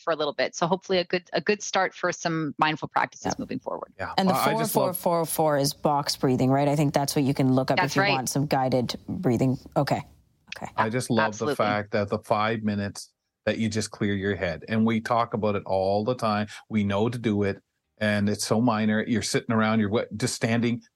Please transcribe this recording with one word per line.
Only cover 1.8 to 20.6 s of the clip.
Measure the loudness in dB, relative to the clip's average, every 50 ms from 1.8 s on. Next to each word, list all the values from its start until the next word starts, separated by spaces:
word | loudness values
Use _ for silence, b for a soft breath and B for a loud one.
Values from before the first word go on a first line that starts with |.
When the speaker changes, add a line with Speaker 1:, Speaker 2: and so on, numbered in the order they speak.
| 0 0 -2
Speaker 1:
for | -4 -4 -4
some | -2 -2 -4 -2 -2 -2 -2 -4 -2
mindful | 0 0 0 0 -2 -6 -4
practices | -2 -2 -2 -2 -4 -6 -6
Speaker 2:
Yep. | -6 -6 -6
Speaker 1:
moving | -6 -8 -8 -8
forward. | -6 -8 -8 -8 -10 -12 _
Speaker 3:
Yeah. | -10 -10 -4 -2
Speaker 2:
And | 0 2 2
the | 2
Speaker 3:
I, | 2 2 0
I | 0
just | 0 -2 0 0
love | 0 0
Speaker 2:
four | 0 -2
four |
four | -2 -2 0 0 0 0
four | -2 0 0 2 2 2
is | 2 2 0 -2
box | -2 0 0 0 0 0 -2 -2
breathing, | 0 2 2 2 4 4 4
right? | 4 4 4
I | 2 2
think | 2 2 2 2
that's | 0 0 0 0
what | 0 2
you | 2 2
can | 2 2 4 4
look | 2 2 2
up | 0
Speaker 1:
That's | 0 0 0 0
Speaker 2:
if |
you | 2 2
Speaker 1:
right. | 2
Speaker 2:
want | 0 0 -2 -2
some | -2 -2 0
guided | 0 0 0 2 2 2 0 0 -2 -6 -8 -10
breathing. | -8 -8 -2 0 0 2 2 2 0 0 -2 -6 -4 -2
Okay. | -2 0 0 -2 -4 -4 -8 -18 _ _ _ _ _ _ -20 -16
Okay. | -14 -14 -6 -4
Speaker 3:
I | -2 -2 -2
just | -2 -4 -2 0
love | 0 0 0 0
Speaker 1:
Absolutely. | -2 -2 -2 -2 0
Speaker 3:
the |
fact | 0 0 0 0 -2 -2 -2 -2
that | -2 0 0
the | -2 -4
five | -2 -2 0 0 0 0 -2 -2
minutes | -2 -2 -2 -2 -4 -4 -8 -10 -16 -18 _ _ _ _ _ _ _
that | -2 -2
you | 0 -2 -2
just | 0 -2 -4 -4
clear | -4 -2 -2 0 0
your | 0 0 -2 -2
head, | -2 -2 -4 -4 -6 -6 -2
and | 0 2 2
we | 2 2 0
talk | 0 0 0 0 0 0 -2
about | -2 0 0 -2
it | -2 -2
all | -2 0 0 2 2 2 2 0
the | -2 -2
time. | 0 0 0 0 0 -2 -4 B B B -4
We | -2 0 0
know | 0 0 0 0 0
to | 0
do | -2 0 0 2 2
it, | 2 0 -2 -4 -10 _ _ _ _ _ _
and | -4 -2 0 2 2 2 0
it's | 0 -2 0
so | 0 2 2
minor. | 4 2 2 2 2 2 2 0 0
You're | 0 0 -2 0
sitting | 0 -2 -2 0 0
around, | 2 2 2 2 2 2
you're | 2 2
what, | 0 0 -2 -2 -4
just | -4 -2 -4 -2
standing, | -2 -2 0 0 2